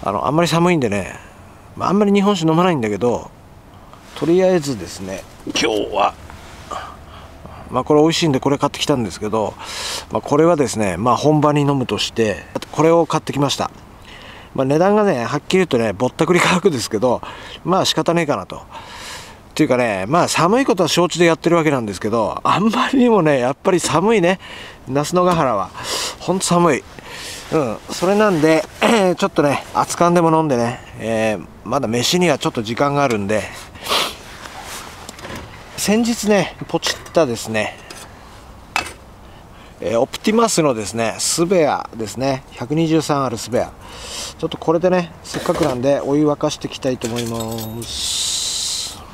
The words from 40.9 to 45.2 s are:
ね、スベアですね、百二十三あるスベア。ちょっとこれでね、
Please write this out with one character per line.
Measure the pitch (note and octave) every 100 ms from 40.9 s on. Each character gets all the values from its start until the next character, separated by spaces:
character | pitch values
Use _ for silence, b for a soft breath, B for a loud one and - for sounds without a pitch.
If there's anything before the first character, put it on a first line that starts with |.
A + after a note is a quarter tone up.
ね、 | A2 A2+ G2+
ス | - - E3+
ベ | F#3+ D3
ア | F2+ - A#2
で | G#2+
す | -
ね、 | C3+ C3 -
百 | - A#2+ D3+
二 | E3
十 | D#3+
三 | - C#3+
あ | C3+
る | A2+
ス | -
ベ | A2+
ア。 | D#2+ - B B B B B B
ち |
ょ | D#3+
っ |
と | -
こ | -
れ | E3
で | F3+
ね、 | F3+ E3+ -